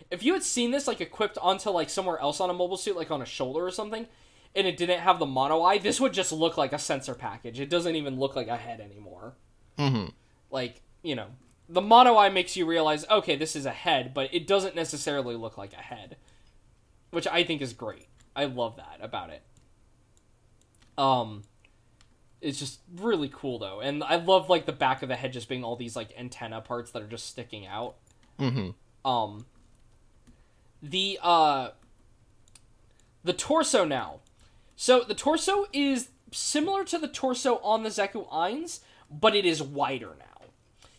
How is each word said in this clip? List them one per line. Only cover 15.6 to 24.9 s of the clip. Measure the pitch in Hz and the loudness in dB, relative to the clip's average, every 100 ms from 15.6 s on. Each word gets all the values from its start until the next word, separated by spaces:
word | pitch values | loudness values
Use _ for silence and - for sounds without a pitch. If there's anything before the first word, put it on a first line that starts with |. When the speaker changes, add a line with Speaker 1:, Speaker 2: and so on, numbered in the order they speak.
| 98 | -14
Speaker 1:
a | - | -16
head, | - 113 95 - _ - - _ _ _ _ _ _ | -14 -16 -16 -20 _ -20 -20 _ _ _ _ _ _
which | 165 170 | -4 0
I | 170 170 | 0 0
think | 151 | -2
is | 131 | -6
great. | 110 110 - - _ _ 139 | -8 -10 -12 -20 _ _ -4
I | 143 | -4
love | 123 113 110 | -2 -6 -6
that | 78 78 | -18 -16
about | 113 113 85 | -10 -10 -10
it. | 76 - - _ _ _ _ _ _ _ _ _ _ _ _ _ - | -16 -20 -20 _ _ _ _ _ _ _ _ _ _ _ _ _ 2
Um, | 135 127 110 104 - _ _ _ _ _ _ _ _ _ | 4 4 0 -10 -18 _ _ _ _ _ _ _ _ _
it's | 147 139 | -8 -6
just | 135 - - 175 | -10 -12 -18 -6
really | 226 180 135 | 0 0 -2
cool, | - 135 117 | -6 -8 -6
though, | 98 101 | -8 -6
and | 131 147 | -4 -4
I | 139 170 | 0 0
love, | 170 185 185 | 6 4 6
like, | 170 - | 2 2
the | |
back | 135 131 | 0 0